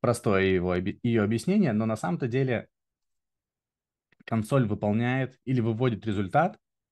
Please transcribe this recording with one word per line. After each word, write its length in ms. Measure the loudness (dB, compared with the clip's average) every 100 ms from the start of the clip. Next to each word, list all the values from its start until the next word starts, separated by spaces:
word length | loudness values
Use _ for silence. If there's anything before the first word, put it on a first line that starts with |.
простое 440 | -2 0 2 2
его 260 | 4 2 2
оби-, 300 | -2 -2 -4
ее 220 | 0 2
объяснение, 480 | 2 0 0 2 2
но 140 | 0 -2
на 100 | -4
самом-то 320 | -4 -4 -2
деле 400 | -2 0 -2 -6 _ _ _ _ _ _ _ _ _ _ _ _ _ _ _
консоль 420 | -4 -4 0 2 2
выполняет 720 | 0 0 0 0 -2 -4 -8
или 160 | -4 -2
выводит 460 | 0 0 -2 -2 -4
результат 520 | -4 0 0 0 -2 _ _ _